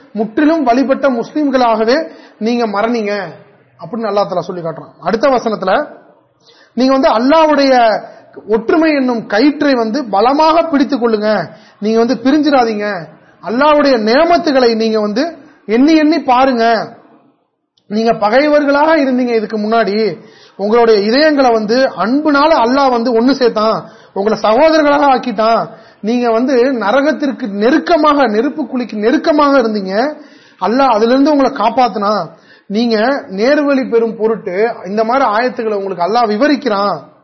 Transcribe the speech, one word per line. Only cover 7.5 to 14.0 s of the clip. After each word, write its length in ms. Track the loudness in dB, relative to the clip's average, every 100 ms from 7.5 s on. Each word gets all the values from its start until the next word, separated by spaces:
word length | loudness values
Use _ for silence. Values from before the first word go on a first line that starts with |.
| 2 2 4 2 0 -6 -20 -20 -16 -4
ஒற்றுமை 460 | -4 -2 0 0
என்னும் 320 | 0 -2 -4 -2
கயிற்றை 460 | 0 2 2 0
வந்து 320 | 0 -2 -4
பலமாக 580 | -4 0 2 2 2 2
பிடித்துக் 420 | 0 0 0 0
கொள்ளுங்க, 460 | 0 0 0 -2 -4 -12 -20 -8
நீங்க 180 | -2 0
வந்து 160 | 0
பிரிஞ்சிடாதீங்க, 920 | 0 0 2 2 2 0 -2 -6 -6 -10 -20 _ _
அல்லாஹ்வுடைய 540 | -6 0 2 4 2
நேமத்துகளை 800 | 2